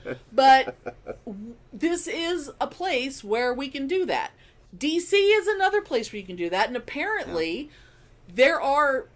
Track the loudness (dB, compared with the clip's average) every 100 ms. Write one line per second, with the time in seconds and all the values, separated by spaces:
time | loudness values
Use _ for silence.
0 | -8 -12 -6 4 8 8 6 -6 -14 -16
1 | -14 -14 -12 -12 -14 -16 -20 -4 -2 -2
2 | -4 -4 -4 -4 -6 -6 -6 -4 -2 -2
3 | -2 -8 -4 -2 0 -2 -6 -6 -4 -2
4 | 0 -2 -4 -10 -20 _ -20 -6 -2 -2
5 | 2 2 4 4 2 0 2 0 -2 -4
6 | -4 -10 -12 -6 -4 0 0 -2 -8 -6
7 | -4 -4 -4 -4 -4 -6 -10 -16 -20 -20
8 | -20 -20 -14 4 4 6 2 2 2 0
9 | -4